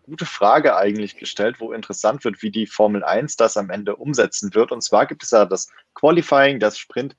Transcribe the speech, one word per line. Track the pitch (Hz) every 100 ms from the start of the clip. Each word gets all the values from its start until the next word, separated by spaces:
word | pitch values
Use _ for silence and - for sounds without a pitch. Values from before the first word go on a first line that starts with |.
gute | - 160
Frage | 165 - 101 139 139 92
eigentlich | 101 107 101 -
gestellt, | 110 - 104 123
wo | 113
interessant | 117 - 101 107 135
wird, | 120 101
wie | 110
die | 107 107
Formel | - 107 101
eins | 78 98 147 -
das | 113 104
am | 98
Ende | 101 101 104
umsetzen | 139 131 98 - 101
wird. | 104 123
Und | 120
zwar | - 107 139
gibt | -
es | -
ja | 107
das | 98 92 - _ _
Qualifying, | - 147 170 - 143 139 135
das | 107 -
Sprint, | - - 135